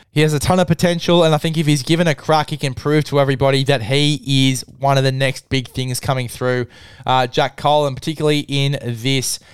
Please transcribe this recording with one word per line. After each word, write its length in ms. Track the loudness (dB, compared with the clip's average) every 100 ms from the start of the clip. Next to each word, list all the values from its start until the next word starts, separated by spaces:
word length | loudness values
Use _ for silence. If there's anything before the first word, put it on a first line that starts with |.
| _
He 100 | 0
has 120 | 2
a 60 | 2
ton 220 | 2 2
of 60 | 2
potential, 580 | 2 0 0 2 4 4
and 100 | 2
I 20 |
think 200 | 0 0
if 80 | 0
he's 180 | 0
given 240 | 0 0 0
a 80 | -2
crack, 340 | 0 0 0
he 60 | -4
can 180 | -6
prove 300 | -4 0 0 2
to 140 | 0
everybody 460 | 0 2 2 2 2
that 160 | 0
he 680 | 0 2 2 0 0 2 2
is 120 | 0 -6 -4
one 180 | 0 2
of 60 |
the 80 | 2
next 380 | 0 -2 -4 -4
big 180 | -4 -4
things 320 | -6 -6 -4
coming 300 | -4 -4 -6
through. 380 | -4 -2 -2 -4 -12 -20 -8 0
Uh, 220 | 0 2
Jack 300 | 0 -2 -2
Cole, 300 | 0 2 0
and 100 | -4
particularly 480 | -8 -2 0 0 -2
in 300 | -2 -2 -2
this 580 | -6 -4 -2 0 -2 -8 -12